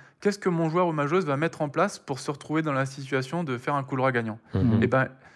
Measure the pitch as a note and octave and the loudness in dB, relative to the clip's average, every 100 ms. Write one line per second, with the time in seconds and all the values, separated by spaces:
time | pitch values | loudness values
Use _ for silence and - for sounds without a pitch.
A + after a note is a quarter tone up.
0 | - _ G3+ G3+ F#3+ E3+ D#3+ E3+ F3+ D#3 | -20 _ -2 0 0 0 2 2 2 2
1 | C#3+ F3+ D#3 C#3 E3 - D3 D#3 G3+ - | 0 0 0 0 -2 -2 -2 0 0 -2
2 | - C3 - C#3 - D#3 D#3 C3+ C3 C#3+ | -8 -6 -6 -8 -4 -2 0 0 -2 -4
3 | C3+ C#3 C3 E3+ D#3+ A#2+ D3+ C#3+ C3+ C3 | -4 -2 -2 -4 -4 -4 -2 -2 -2 0
4 | C3 A#2+ A2+ G#2+ - - B2 A2 G#2+ C3 | 2 2 -2 -6 -4 0 4 4 4 2
5 | C3 - - | 0 -4 -20